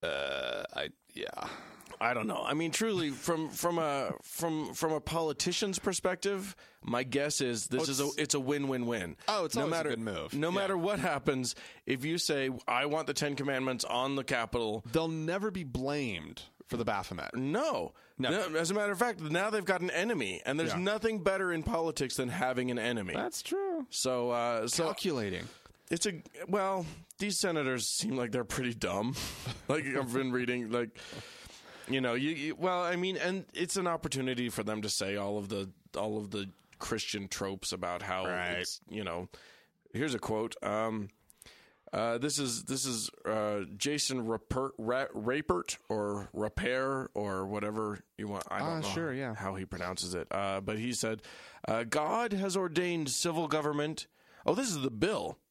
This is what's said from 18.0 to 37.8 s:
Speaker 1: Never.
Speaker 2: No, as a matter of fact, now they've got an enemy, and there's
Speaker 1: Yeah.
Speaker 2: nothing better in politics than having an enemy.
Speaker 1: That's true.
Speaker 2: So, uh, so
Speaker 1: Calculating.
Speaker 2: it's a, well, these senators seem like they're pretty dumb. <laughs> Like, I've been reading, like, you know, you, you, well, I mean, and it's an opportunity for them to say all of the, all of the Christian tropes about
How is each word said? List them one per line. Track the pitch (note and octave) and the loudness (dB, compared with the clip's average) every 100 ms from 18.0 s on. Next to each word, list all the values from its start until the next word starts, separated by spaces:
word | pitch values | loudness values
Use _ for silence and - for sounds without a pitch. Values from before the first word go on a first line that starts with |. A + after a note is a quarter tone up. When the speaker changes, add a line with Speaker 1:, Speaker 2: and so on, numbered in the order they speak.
| - - | -20 -4
Speaker 1:
Never. | B2+ F3 F#3 | 0 0 2
Speaker 2:
No, | D#3 | 0
as | E3 | 2
a | |
matter | G3+ G#3 | 2 2
of | F#3+ | 2
fact, | A#3+ F#3 | 2 0
now | D#3 E3 G3+ | 0 2 2
they've | G#3+ | 0
got | F3+ F#3 | 2 2
an | F3 | 2
enemy, | D3 G#3 G#3 G#2 F2+ - | 2 2 2 0 -2 0
and | C#3+ | 0
there's | D#3+ | 2
Speaker 1:
Yeah. | G#2+ | 2
Speaker 2:
nothing | F#3 G#3+ A3 A3 | 2 2 2 2
better | F3 F#3+ F#3+ | 2 2 2
in | E3 | 0
politics | D3+ E3 E3 D#3 C3+ - | 0 0 0 0 -2 0
than | B2+ | 0
having | E3+ C3 B2+ B2+ | 2 0 2 0
an | A#2+ | 0
enemy. | A2+ A#2+ F#2 | 0 0 0
Speaker 1:
That's | - - - | -2 -2 -4
true. | - F#4 G4 E4 C4 | -4 -2 0 -2 -4
Speaker 2:
So, | - C3 B2+ B2 | -2 0 2 2
uh, | A#2+ A#2+ A#2 A#2 | 2 2 2 0
so | A#2 | 2
Speaker 1:
Calculating. | E3 C#3+ G3 C#3+ G#2 F2+ A#2 - - - - | 0 0 0 2 0 -2 -6 -12 -20 -20 -4
Speaker 2:
it's | E3 G#3 | 0 0
a, | E3+ - - - | -2 -10 -14 -2
well, | G3+ F#3+ F#3+ E3 E3 - - | 0 2 0 -2 -10 -16 -4
these | G#3 G3 | -2 2
senators | G3 E3 C3+ B2+ G#2+ | 2 2 2 2 0
seem | - G3 C3 | 0 0 0
like | B2 | 2
they're | A#2+ | 0
pretty | A#2 - B2+ | 0 0 0
dumb. | A2+ F#2+ F2+ A2+ C3 | 0 0 2 0 -2
<laughs> | - - - - - | -6 -6 -8 -8 0
Like, | D3 C#3 | 0 2
I've | C3+ B2+ | 0 2
been | B2 C3 | 2 2
reading, | B2 B2 B2 A2+ | 2 2 0 0
like, | A#2+ A#2 - - - - - - - - - - | 0 0 -4 -12 -12 -12 -16 -18 -18 -18 -18 -2
you | C3+ | 0
know, | B2+ | 2
you, | A#2+ C#3+ | 2 0
you, | D#3+ D3 - | 0 -2 0
well, | F3 F3+ | 0 2
I | F3 F3 | 2 2
mean, | F3+ F3+ | 0 0
and | E3 F#3+ - | 0 0 -4
it's | - E3+ G3 | -4 -2 0
an | F3+ | 2
opportunity | E3 D#3 C3+ C3 B2 B2 | 0 0 0 0 0 0
for | - | 0
them | G#2 G#2+ | -2 -2
to | G#2 | 0
say | - G2 G2+ | 0 0 0
all | G2+ G#2 | 0 -2
of | G2+ | -2
the, | G2+ G2 - - - | -4 -4 -8 -8 -4
all | G#2+ G#2+ | -2 -2
of | G#2 | -4
the | G#2 G2 - _ - | -4 -6 -10 _ -10
Christian | - A2+ - G#2 G2 | -4 -2 -2 -4 -4
tropes | - G2 F#2+ - | -2 -2 -2 -4
about | F#2+ | -4